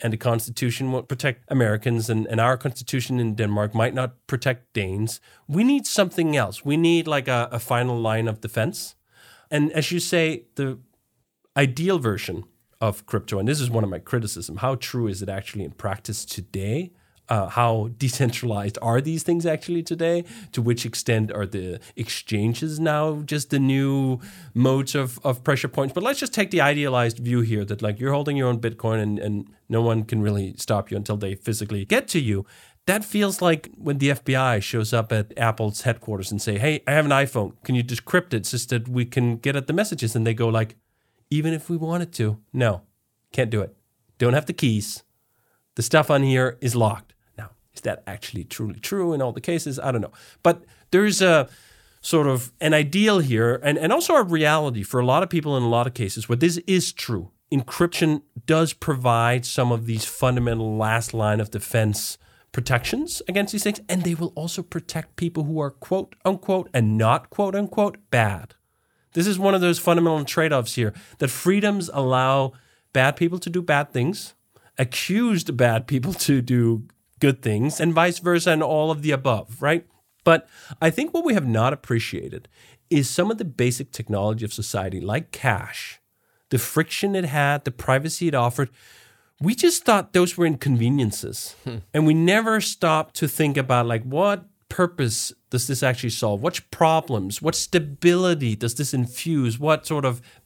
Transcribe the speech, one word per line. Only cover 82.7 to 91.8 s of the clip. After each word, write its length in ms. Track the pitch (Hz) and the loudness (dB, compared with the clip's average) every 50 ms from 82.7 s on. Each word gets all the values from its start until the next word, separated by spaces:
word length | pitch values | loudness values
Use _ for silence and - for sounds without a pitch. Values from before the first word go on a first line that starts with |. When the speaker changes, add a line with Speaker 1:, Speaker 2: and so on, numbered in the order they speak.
| _ _ _ - | _ _ _ 0
Speaker 1:
is 180 | - 143 131 - | 2 2 2 2
some 220 | - - 180 208 | 0 0 0 0
of 80 | 233 214 | 0 -2
the 80 | 220 | -4
basic 460 | 156 - - 123 127 123 - 135 - | -4 -2 0 0 0 0 -2 -6 -10
technology 520 | - - 110 - 107 98 101 107 110 113 113 | -10 -10 -6 -4 -2 -2 0 0 -2 -2 -6
of 80 | 104 | -8
society, 480 | - - 107 - - 101 95 92 95 90 | -8 -8 -8 -6 -4 -4 -4 -4 -6 -6
like 300 | 82 98 110 151 170 - | -4 -4 -4 -4 -4 -8
cash, 720 | - - - 131 104 92 - - - - - - - - _ _ _ _ _ _ _ _ _ - | -10 -4 -2 -2 -2 -2 -4 -10 -12 -12 -12 -14 -16 -20 _ _ _ _ _ _ _ _ _ -2
the 80 | 131 117 | -2 -2
friction 560 | - - - 156 165 165 - - 208 202 196 | -2 -2 -2 -2 -2 -2 -2 -2 -2 0 0
it 100 | 190 180 | 0 -2
had, 400 | 143 143 147 143 143 147 143 - | -2 0 0 2 2 0 -2 -4
the 60 | 139 | -6
privacy 580 | - - - - 131 135 147 165 - - 175 165 | -8 -6 -2 0 0 0 0 -2 -4 -2 -2 0
it 60 | 143 | 2
offered. 340 | 127 120 120 120 - 139 - _ _ - - - - - _ _ _ _ _ _ - | 2 2 2 0 0 -2 -4 _ _ -20 -20 -20 -20 -20 _ _ _ _ _ _ -2
We 140 | 143 185 247 | -2 -2 2
just 300 | - - 339 339 - - | 4 4 4 4 4 4
thought 280 | - 220 196 - - | 4 4 4 2 2
those 240 | - 180 180 180 - | 2 2 2 2 2
were 80 | 175 170 | 0 0
inconveniences. 1080 | 160 147 123 - 139 127 117 113 120 143 143 123 104 98 - - - - - - - - - - | 0 0 0 0 2 2 4 4 2 2 2 2 0 -2 -4 -8 -10 -10 -10 -12 -14 -14 -14 -12
Speaker 2:
Hmm. 120 | 131 117 110 | -12 -12 -12